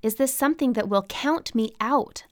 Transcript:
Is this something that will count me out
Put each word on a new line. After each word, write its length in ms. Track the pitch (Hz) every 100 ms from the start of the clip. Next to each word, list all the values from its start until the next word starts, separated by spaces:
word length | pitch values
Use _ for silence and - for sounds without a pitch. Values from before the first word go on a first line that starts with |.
Is 120 | 220
this 180 | 220 269
something 420 | - 277 320 269
that 140 | 226 202
will 140 | 202
count 500 | 196 - 277 320 -
me 180 | 226 220 -
out 440 | 220 277 - - -